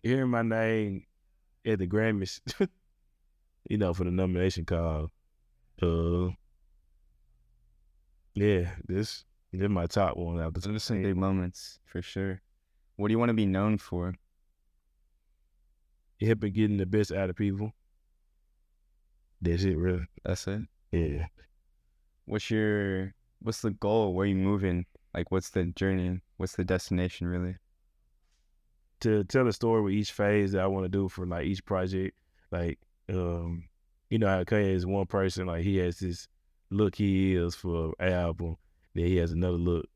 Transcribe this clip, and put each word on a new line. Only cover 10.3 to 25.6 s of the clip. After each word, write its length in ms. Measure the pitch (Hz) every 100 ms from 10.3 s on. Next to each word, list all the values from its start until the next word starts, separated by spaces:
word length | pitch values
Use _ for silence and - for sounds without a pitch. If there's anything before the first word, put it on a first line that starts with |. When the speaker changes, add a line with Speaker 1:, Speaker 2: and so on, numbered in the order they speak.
| 85
Speaker 1:
After 220 | 80 82
Speaker 2:
Those 140 | 92 107
are 40 |
some 240 | - 110
big 140 | 95 92
moments, 600 | 95 95 90 - - - _
for 160 | 87
sure. 400 | 90 - 98 92 _ _ _ _ _ -
What 120 | 104
do 40 |
you 60 | 113
wanna 140 | 117
be 120 | 110 101
known 320 | 95 104 107
for? 380 | - 87 87 90 _ _ _ _ _ _ _ _ _ _ _ _ _ _ _ _ _ _ _ _
Speaker 1:
It 80 | 107
have 120 | 110
been 140 | 104
getting 240 | 98 107 101
the 80 | 92
best 260 | 107 104
out 180 | 98 95
of 60 | 87
people. 360 | 101 98 107 - _ _ _ _ _ _ _ _ _ _ _ _ _ _ _ _
That's 220 | 87 87
it, 140 | 98 80
really. 280 | 90 90 85 -
Speaker 2:
That's 240 | - 90 -
it? 140 | 101 - _ _
Speaker 1:
Yeah. 360 | 85 80 71 82 _ - _ _ _ _ _ _ _ -
Speaker 2:
What's 240 | 107 -
your, 640 | 110 107 104 98 95 95 - _ _
what's 200 | 101 113
the 100 | 113
goal? 420 | 98 101 110 104
Where 120 | 90 101
you 100 | 95
moving? 500 | 95 101 95 87 87 - _
Like, 180 | - 87
what's 180 | 92 -
the 160 | -